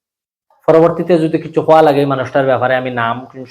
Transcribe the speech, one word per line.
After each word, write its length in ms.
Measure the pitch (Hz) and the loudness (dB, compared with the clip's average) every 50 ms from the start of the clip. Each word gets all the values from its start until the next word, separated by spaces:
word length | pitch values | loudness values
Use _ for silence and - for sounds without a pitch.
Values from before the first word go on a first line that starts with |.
| _ _ _ _ _ _ _ _ _ _ _ _ _ 160 | _ _ _ _ _ _ _ _ _ _ _ _ _ 2
পরবর্তীতে 440 | 156 160 165 170 170 180 165 175 180 160 | 4 4 4 4 2 -2 -2 0 0 0
যদি 180 | 160 160 160 156 | 0 -2 -2 -4
কিছু 220 | - 156 - 156 - | -6 -6 -6 -4 2
হওয়া 160 | 160 160 160 | 4 4 4
লাগে 200 | 160 147 139 143 143 | 4 4 2 0 0
মানুষটার 400 | 139 135 131 127 123 - 139 135 | -2 -2 -4 -6 -4 -2 -2 0
ব্যাপারে 280 | 135 127 113 123 127 131 | 0 0 0 0 -2 -2
আমি 140 | 127 127 127 | -4 -4 -6
নাম 260 | 123 120 117 117 120 123 127 - - 131 127 - | -6 -4 -4 -4 -6 -8 -10 -16 -18 -20 -20 -8